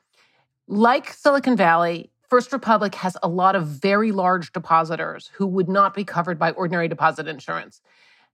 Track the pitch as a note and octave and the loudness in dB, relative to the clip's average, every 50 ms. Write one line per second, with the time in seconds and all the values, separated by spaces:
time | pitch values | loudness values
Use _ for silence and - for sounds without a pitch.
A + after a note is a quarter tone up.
0 | _ _ _ _ _ _ _ _ _ _ _ _ _ - G3 G#3 A3+ A#3 B3+ C#4+ | _ _ _ _ _ _ _ _ _ _ _ _ _ -6 0 2 4 4 4 2
1 | C4+ - - - - D4 C#4 C#4 C4+ C4 B3 G3+ F#3+ E3 E3 E3+ E3+ E3+ F3 E3 | -2 -8 -6 0 2 2 2 2 2 2 2 4 4 4 4 4 2 0 -2 -6
2 | - - _ _ _ - - B3 A#3+ - - B3+ - G#3+ A3+ G#3 G#3 G3 - - | -10 -16 _ _ _ 0 2 2 2 0 -6 -4 0 2 2 2 0 -2 -4 -4
3 | - F#3 F3 - - F3+ E3+ F3+ F3+ F#3+ G3 G3 D#3+ D3 D3 C3+ - G3 G3 G#3 | -6 -6 -6 -4 -4 -4 -2 2 2 2 2 2 -2 -4 -6 -4 0 0 2 2
4 | A3 A3+ G3+ G3 F#3 F3+ F#3 F3+ D#3+ - - F#3 D#3+ - E3 E3 E3 D#3 E3 D#3+ | 2 0 0 0 0 0 0 0 -2 -6 -10 -8 -2 0 2 2 2 0 -4 -6
5 | D#3+ D#3+ D#3 - - - - - G3 F#3+ F3+ F#3+ F3+ D#3+ F#3+ G3+ G3+ F#3+ F#3+ G3 | -6 -8 -10 -12 -16 -12 -6 -4 -4 -2 0 0 0 2 2 4 2 2 2 -4
6 | G3+ - - E3 E3+ F3+ F3 D#3 F3 E3 D#3 - F#3 E3+ F3+ F3 E3+ E3 D#3+ D#3 | -8 -6 -4 -4 -4 -4 -2 -2 -2 -2 -2 -2 -4 -4 -2 -2 -2 -2 -2 0
7 | E3 D#3+ D3+ - D3+ D#3+ D#3 C3+ - - E3 E3 - - - _ _ _ _ _ | 0 0 0 -2 -8 -10 -10 -12 -10 -10 -10 -10 -10 -14 -18 _ _ _ _ _
8 | _ _ _ _ _ _ | _ _ _ _ _ _